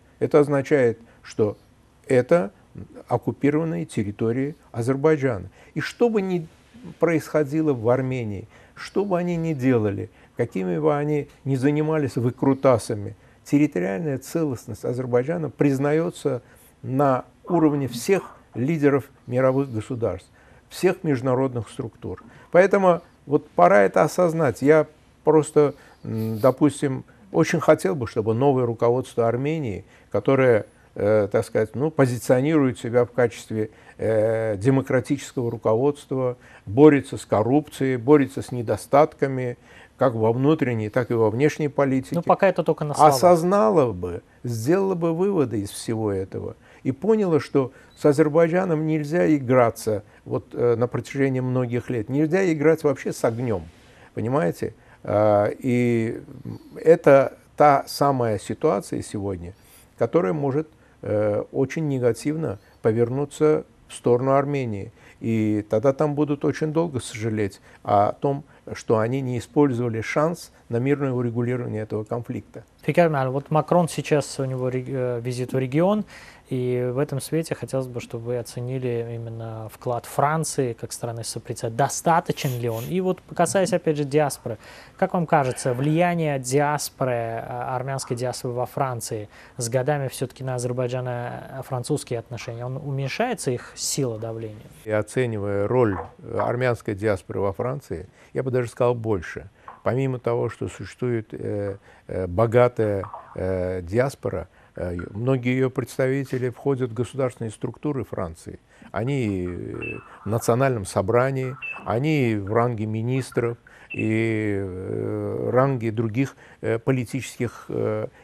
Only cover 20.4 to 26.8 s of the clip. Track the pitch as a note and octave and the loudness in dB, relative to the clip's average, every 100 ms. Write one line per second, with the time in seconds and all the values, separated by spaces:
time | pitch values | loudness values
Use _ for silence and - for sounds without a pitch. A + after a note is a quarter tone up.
20.4 | - - _ - F3+ F3+ D#3+ C3 B2+ B2+ | -20 -20 _ -2 0 0 -2 0 0 0
21.4 | C3+ A#2+ G#2+ - A#2+ - A2 F#2 - - | 0 -4 -8 -10 -12 -10 -12 -12 -16 -20
22.4 | - F3 F#3+ G3 F#3 E3+ - _ - D3 | 2 6 6 6 4 2 -2 _ -2 -2
23.4 | - - F2 G3+ F#3+ F#3 D#3+ - F3 E3 | 0 4 6 8 6 4 2 2 0 2
24.4 | C#3+ - C3+ D#3 D3+ - _ _ - D#3 | 0 2 4 6 4 -6 _ _ 4 4
25.4 | D3 D3+ C#3+ - - _ A2 A2 A2 A2 | 4 2 2 0 -18 _ -8 -4 -4 2
26.4 | B2+ B2+ D3 - | 2 4 2 2